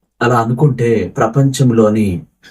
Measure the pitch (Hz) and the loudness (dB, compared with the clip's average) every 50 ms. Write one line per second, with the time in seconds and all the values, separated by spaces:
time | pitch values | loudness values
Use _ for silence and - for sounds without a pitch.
0 | _ _ _ _ 120 120 123 117 117 117 127 135 156 143 120 - 117 117 113 104 | _ _ _ _ -2 0 0 0 0 -2 -2 0 0 0 0 0 0 0 0 0
1 | 90 90 - - 113 113 - 143 139 135 131 - 135 123 113 113 107 107 107 110 | -2 -4 -4 -4 -4 0 0 0 0 0 0 0 0 2 2 2 2 2 2 0
2 | 107 98 87 85 - - _ _ _ - | -2 -2 -4 -6 -10 -14 _ _ _ -20